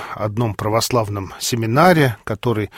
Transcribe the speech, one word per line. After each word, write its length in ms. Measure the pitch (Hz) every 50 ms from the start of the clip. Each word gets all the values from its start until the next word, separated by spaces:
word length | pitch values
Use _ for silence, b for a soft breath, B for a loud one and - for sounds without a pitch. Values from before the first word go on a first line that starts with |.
| B B B
одном 380 | - 104 110 104 117 120 110 95
православном 800 | - 104 107 110 113 - - - 120 110 101 101 101 95 90 - -
семинаре, 760 | - - 127 117 113 110 113 143 170 185 175 160 143 127 110 - _
который 460 | - 110 - - 139 113 107 104 - B